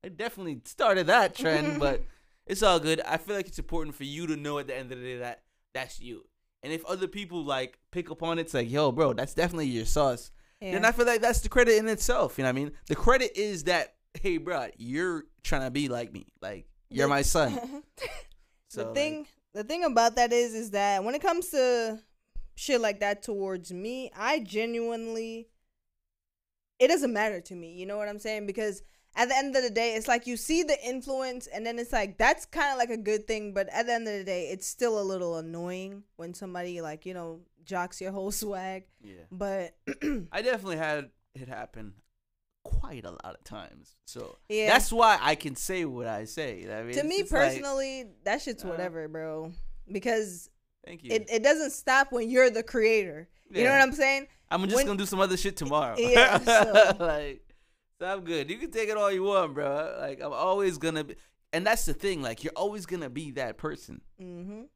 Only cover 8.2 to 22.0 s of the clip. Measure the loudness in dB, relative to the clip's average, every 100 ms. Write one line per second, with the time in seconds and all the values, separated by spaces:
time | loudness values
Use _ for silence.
8.2 | -4 -2 -2 -2 0 2 2 4 2 2
9.2 | -4 0 0 0 -2 0 2 4 2 0
10.2 | -8 -20 _ _ -4 2 2 4 4 6
11.2 | 4 4 4 6 8 6 4 0 2 2
12.2 | 2 0 0 0 -4 -10 -4 4 6 6
13.2 | 4 -2 -4 -2 0 0 -2 _ _ -4
14.2 | -2 0 -2 -4 -6 -10 -6 -2 -2 -4
15.2 | -8 _ -2 0 0 -2 -2 -4 -6 -12
16.2 | -18 _ -12 -12 -16 _ _ 0 2 2
17.2 | 2 2 2 -2 -8 -14 -18 -12 -10 -10
18.2 | -16 -20 _ _ _ -10 -4 -2 -2 -4
19.2 | -12 _ _ -12 -6 -2 2 4 4 4
20.2 | 4 4 2 -2 -4 0 2 2 0 0
21.2 | 0 0 0 2 2 2 0 -6